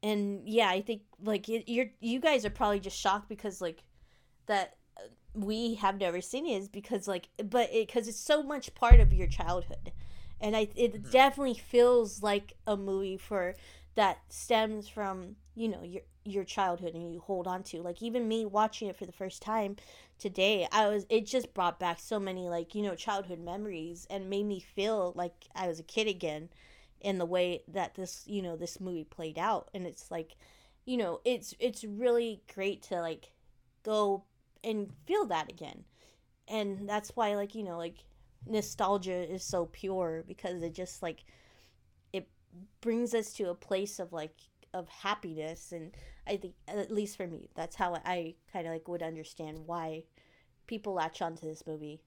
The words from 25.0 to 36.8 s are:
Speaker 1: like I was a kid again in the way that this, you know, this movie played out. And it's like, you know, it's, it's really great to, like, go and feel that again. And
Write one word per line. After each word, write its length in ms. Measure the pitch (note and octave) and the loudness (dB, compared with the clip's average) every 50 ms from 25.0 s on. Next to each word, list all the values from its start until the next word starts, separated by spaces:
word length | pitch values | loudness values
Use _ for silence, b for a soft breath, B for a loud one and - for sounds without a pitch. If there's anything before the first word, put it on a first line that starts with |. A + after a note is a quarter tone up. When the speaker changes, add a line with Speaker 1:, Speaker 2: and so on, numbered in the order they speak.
| F#3 F3+ F3+ F3 | 0 -2 -2 -4
Speaker 1:
like 160 | F3 F3 - - - - - | -6 -6 -6 -12 -20 -14 -8
I 120 | - F#3+ F3+ | -4 -4 -4
was 120 | E3 E3 | -4 -4
a 20 | D#3+ | -8
kid 240 | - - A3+ A3 A3 | -4 -2 0 0 0
again 400 | G3 F3 E3+ D#3+ D3+ D3+ D#3+ F3 B B B B B B B B B B | 0 -2 -4 -4 -4 -6 -10 -14 B B B B B B B B B B
in 160 | - G3+ G3 F#3 | -2 -2 0 0
the 80 | F3 | 0
way 380 | E3+ F3+ F3+ F3+ F3+ F3+ - - - | 2 2 2 2 2 0 -4 -6 -6
that 260 | D#3+ G3 F3 - - | -4 -4 -4 -4 -4
this, 280 | - F#3 F3 - - - - | -10 -10 -10 -10 -14 -12 -6
you 140 | G#3 G3+ | -6 -4
know, 160 | F#3 F3 E3 D#3+ | -4 -4 -6 -6
this 220 | E3 E3 - - | -6 -8 -8 -8
movie 240 | F#3+ F#3 F3+ E3 D3+ | -8 -6 -6 -6 -8
played 320 | D3+ - - E3 D#3+ D3+ D#3+ | -10 -12 -10 -8 -8 -4 -2
out. 300 | E3+ G#3+ A3 E3+ - - - | 0 0 0 0 -2 -6 -10
And 140 | G3+ F3+ F3 | -8 -8 -8
it's 240 | D#3 - - - | -10 -12 -14 -10
like, 240 | F3+ E3+ D#3+ D#3+ - b b b b b b b b b b | -8 -8 -8 -10 -14 b b b b b b b b b b
you 120 | - B3+ A#3+ | -4 -2 0
know, 240 | G#3+ F3 E3+ - - | 0 0 -2 0 2
it's, 300 | A#3 B3+ G#3+ G3 - - - | 2 2 2 -2 -10 -8 -2
it's 240 | - B3 G#3 - - | -2 -2 -2 -2 -10
really 560 | G#3+ G3+ G3+ B3 B3 A#3 A#3+ A#3 A3+ G#3+ - _ - - | -8 -6 0 2 4 4 4 2 0 -4 -8 _ -16 -8
great 280 | - F#3+ G3 G3 - - | -4 -2 -2 -2 -4 -6
to, 160 | - G3 F3 | -4 -4 -2
like, 300 | E3+ E3 D#3+ - - - _ _ _ - - _ _ _ _ _ _ | -2 -4 -6 -8 -12 -20 _ _ _ -20 -20 _ _ _ _ _ _
go 400 | A3 G#3+ G#3+ G#3 G3+ G3 G3 - _ _ _ _ _ _ _ - | 0 2 2 4 2 2 -2 -4 _ _ _ _ _ _ _ -4
and 260 | A3+ A3 G#3+ G3+ G3+ - - - - | -4 -2 -2 -4 -6 -10 -20 -4 0
feel 180 | F4 G#4+ G#4 A3+ | 0 0 2 2
that 220 | F3+ D#3+ D3+ - | 0 -2 -2 -4
again. 360 | - D#3+ D#3+ D3 - - - - b b b b b b b b b _ _ - | -8 -12 -12 -14 -14 -16 -20 -20 b b b b b b b b b _ _ -6
And 380 | - A3 G#3 G3+ G3 F#3+ | -4 -2 -2 -2 -4 -6